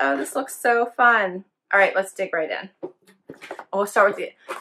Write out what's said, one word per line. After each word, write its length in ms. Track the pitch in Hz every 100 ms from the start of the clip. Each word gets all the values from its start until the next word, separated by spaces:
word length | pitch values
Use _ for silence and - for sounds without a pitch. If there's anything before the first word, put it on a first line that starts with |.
Oh, 160 | 139 269
this 200 | - -
looks 200 | 277 -
so 300 | 240 233 233
fun. 580 | - 240 226 190 185 - _ -
All 80 | 196
right, 160 | 190 190
let's 160 | 190
dig 200 | - 190
right 180 | 170 156
in. 200 | - 196 _ 185 - _ _ - - - - -
We'll 140 | 196 202
start 240 | 233 202
with 60 | 202
the, 160 | - - - 180